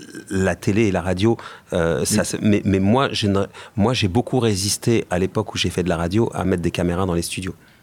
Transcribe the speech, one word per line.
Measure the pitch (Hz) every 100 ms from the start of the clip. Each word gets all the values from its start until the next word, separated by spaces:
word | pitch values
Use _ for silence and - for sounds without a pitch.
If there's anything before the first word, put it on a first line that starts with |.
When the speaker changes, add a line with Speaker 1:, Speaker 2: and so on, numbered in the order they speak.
| - - -
Speaker 1:
la | 95 92
télé | 87 - 101
et | 107
la | 92
radio, | 90 90 113 117 - - -
euh, | 92 82 69 95
ça | 107
Speaker 2:
Oui. | 85
Speaker 1:
se-, | -
mais, | 107 101
mais | 104 95
moi, | 98 127 139
j'ai | - 104
une, | 98 98 - - 107
moi, | 110
j'ai | 123 101
beaucoup | 107 - 131
résisté | 117 92 101 - 120 113 -
à | 90
l'époque | 95 110 104
où | -
j'ai | 90
fait | 92
de | 87
la | 82
radio | 85 104 117
à | - 92
mettre | 90
des | 87
caméras | - 87 87
dans | 95
les | 85
studios. | - - 92 - - _